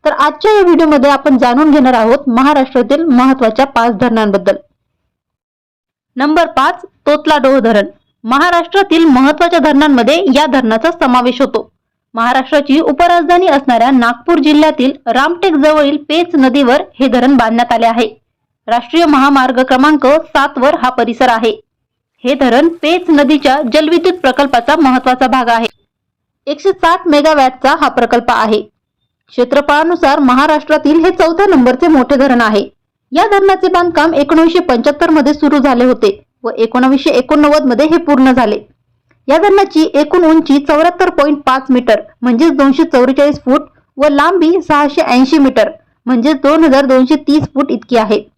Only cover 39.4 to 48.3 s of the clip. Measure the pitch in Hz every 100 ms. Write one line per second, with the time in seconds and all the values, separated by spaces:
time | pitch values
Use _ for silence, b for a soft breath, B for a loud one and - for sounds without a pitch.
39.4 | 403 392 392 311 311 277 294 359 320 320
40.4 | 311 277 285 302 339 349 359 349 285 294
41.4 | 262 269 262 247 247 214 - B 240 233
42.4 | 330 269 277 262 330 254 254 269 285 294
43.4 | - 277 - _ _ - 294 285 311 381
44.4 | 311 349 320 294 294 285 - 247 262 311
45.4 | 269 262 208 - _ _ 240 254 254 285
46.4 | 277 320 320 269 277 262 254 302 285 294
47.4 | - 269 285 240 - 233 214 208 -